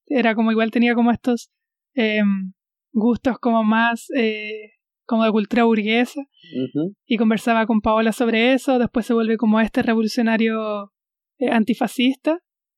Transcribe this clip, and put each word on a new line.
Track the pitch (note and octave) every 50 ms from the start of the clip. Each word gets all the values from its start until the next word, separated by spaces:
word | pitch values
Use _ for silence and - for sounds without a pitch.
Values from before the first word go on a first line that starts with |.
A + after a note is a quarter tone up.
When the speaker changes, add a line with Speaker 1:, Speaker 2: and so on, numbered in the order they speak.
| _ -
Speaker 1:
era | D4 B3 A3 A3+ G#3+
como | A3+ A3 A3+
igual | A3 A3 A3+ A3
tenía | - B3 A#3 A#3+ A#3
como | A3+ A#3 A#3+
estos, | A3+ - - B3+ A#3+ A#3 - - _ _ _ _ _ _ _ _ _
em, | C4+ A3 G#3+ G#3+ G#3+ G#3 G3+ G3 F#3+ F#3+ F#3 - _ _ _ _ _ _ _ -
gustos | A3+ G3+ A#3+ A#3 - - C4+ G#3+ -
como | - A#3+ A3+ A3+ A3
más, | G#3+ A3 A3+ A#3 A#3 A#3 A3+ - - D#4+
eh, | C4+ A3+ A3 G#3+ G#3+ G#3+ G#3+ A3 G#3+ G#3+ G#3+ _ _ _ _ _ _ _
como | - A#3 A3 A3+
de | A3
cultura | G#3 A3 G3+ - - A#3+ A#3
burguesa, | A3+ A3+ A3 G3+ G#3+ A3+ A#3+ B3 - - D4
Speaker 2:
Ujú. | C#4 - _ _ - E3+ D3 B2+ C3 B2 - C#3+ D#3+ F#3+ G3+ _ _
Speaker 1:
y | - A#3 G#3+
conversaba | A#3 A3 A3 G3 - A#3+ A3+ A3+ A3
con | A3+ A3+ G#3+
Paola | - A3+ A3 A3 A3 A3+
sobre | G#3 - B3 A3+ A3+ A3 A#3 B3+ C4+
eso, | B3 - C#4+ C4 B3
después | A#3 - - B3 G#3
se | - A#3
vuelve | A3+ A3+ A3 A3+ G#3+
como | A#3+ G#3+ G#3+ A3
este | A3+ G3+ - C4 A#3
revolucionario, | A#3+ A3+ A3+ A3 G#3+ - B3+ A#3 A3+ A3+ A3 A3+ A3+ A3 A3 A3 G#3+ G#3 G#3 G3+ G3+ _ _ _ _ _ _ _ _ _ -
eh, | C4 A#3+
antifascista, | A#3 A3+ G#3 - G#3+ - A#3+ G#3+ - - A#3+ C4 C4 - - D4+ D#4+ F4 - _ _ _ _ _ _